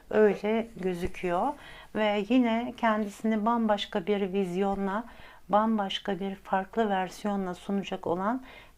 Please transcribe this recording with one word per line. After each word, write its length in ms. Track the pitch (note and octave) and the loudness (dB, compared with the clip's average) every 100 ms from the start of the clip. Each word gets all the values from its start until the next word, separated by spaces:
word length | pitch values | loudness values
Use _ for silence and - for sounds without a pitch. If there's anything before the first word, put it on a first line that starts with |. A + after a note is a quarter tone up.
| - | -2
Öyle 580 | G#3+ G#3+ F#3+ G#3 A3+ A3+ F3 | 4 6 4 0 0 -2 -4
gözüküyor. 720 | F#3 F3 F3+ - F3+ F3 B3 D4 - - - G#3 | -4 -2 -4 -4 -2 0 0 -4 -12 -20 -10 -2
Ve 300 | G#3+ G#3 G#3 | 0 0 2
yine 440 | B3+ A#3+ A3+ B3 A3+ | 4 4 2 -2 0
kendisini 680 | A3+ G#3+ G3+ - A3 A3 G#3+ | 2 2 0 -2 0 2 2
bambaşka 600 | A#3 A3 G3+ - G#3 F3 | 2 2 2 0 -4 0
bir 280 | G3+ G3 | 0 2
vizyonla, 720 | G3 F#3 F3 G3 G3 G3 G3+ A#3 - - - - | 0 0 0 0 0 -2 -2 -6 -14 -20 -20 0
bambaşka 680 | G3+ A3 A3 F#3+ - - F#3 | 2 4 2 0 -4 -4 -4
bir 160 | G3 G3 | -4 -8
farklı 540 | - F#3+ F#3+ A3+ G#3+ | -2 -2 0 0 2
versiyonla 640 | F#3+ F3+ - G#3 G3+ F#3 | 2 -2 -4 -4 -2 -4
sunacak 540 | F3 - G3+ F#3+ F#3 - | -6 -2 -2 -2 -4 -2
olan 360 | F3 G3 B3+ - - - | 0 0 -2 -6 -16 -20